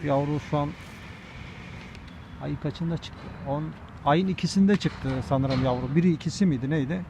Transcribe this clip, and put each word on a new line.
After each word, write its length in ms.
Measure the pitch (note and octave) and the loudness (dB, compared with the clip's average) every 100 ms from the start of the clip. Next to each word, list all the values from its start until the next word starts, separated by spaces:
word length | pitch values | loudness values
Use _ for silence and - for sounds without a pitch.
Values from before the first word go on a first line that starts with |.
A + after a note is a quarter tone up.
| D3 | 2
yavru 320 | C#3 C#3+ D3 | 2 2 -2
şu 180 | - D3 | 0 0
an 120 | D3 - - - - - - - - - - - - - - - - - | 0 -4 -14 -14 -14 -16 -14 -14 -14 -14 -14 -14 -14 -14 -16 -16 -16 -10
ayın 140 | C#3 C#3+ | -6 -4
kaçında 420 | D3+ - E3 E3 | -4 -2 -2 -2
çıktı? 300 | - - - - C#3 | -6 -12 -14 -10 -4
On, 160 | C#3+ D#3 - - - C#3+ | -4 -4 -8 -14 -4 4
ayın 220 | D#3 F#3+ | 4 4
ikisinde 480 | F3+ F3 G3 G3 G#3 | 0 0 6 6 6
çıktı 340 | D#3+ - C3+ C3 - | 2 -2 -2 -2 2
sanırım 380 | C3+ C3+ C3 C3 | 2 4 2 2
yavru. 300 | B2 B2+ D3 | 2 2 4
Biri 160 | F3+ | 4
ikisi 340 | E3 E3 - G3 | 4 0 2 4
miydi 240 | C3+ C3+ | 4 2
neydi? 360 | D#3 C3 F3+ | 0 0 -2